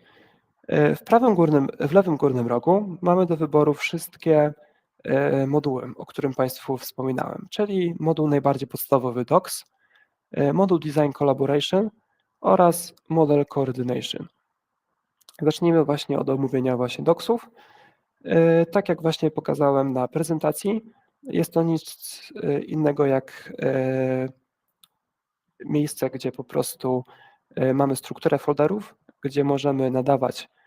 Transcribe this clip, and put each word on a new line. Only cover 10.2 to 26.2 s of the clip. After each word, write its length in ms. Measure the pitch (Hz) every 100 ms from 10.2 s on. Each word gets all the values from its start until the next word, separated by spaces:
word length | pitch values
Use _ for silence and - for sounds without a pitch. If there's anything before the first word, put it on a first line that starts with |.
| _
e, 200 | - 143
moduł 260 | 160 190 170
Design 340 | 151 147 147
Collaboration 800 | - 143 131 139 147 - 190 214 - _ _ _ _
oraz 540 | 190 190 175 170 - - -
Model 380 | 160 147 147 143
Coordination. 800 | 143 131 127 123 127 127 - - _ _ _ _ _ _ _ _ _ _ -
Zacznijmy 420 | 151 - 170 165
właśnie 340 | 139 143 - 143
od 100 | 139
omówienia 480 | 135 131 131 127 123
właśnie 280 | 123 -
docsów. 460 | 147 170 - 233 - _ _ _ _ _ _ _
E, 420 | - 165 165 165 170
tak 220 | 202 196
jak 140 | 165
właśnie 280 | 160 - 156
pokazałem 640 | - - - 139 139 135
na 160 | 127 127
prezentacji, 760 | 160 160 156 151 - 202 220 - _ _ _
jest 300 | 269 170 165
to 100 | 165
nic, 680 | 165 160 - - - - - -
e, 160 | 147 143
innego 460 | - 156 151 143 139
jak, 460 | 135 - - - -
e, 640 | 143 135 131 131 131 131 131 - _ _ _ _ _ _ _ _ _ _ _ -
miejsce, 460 | 147 151 147 - 135
gdzie 220 | 131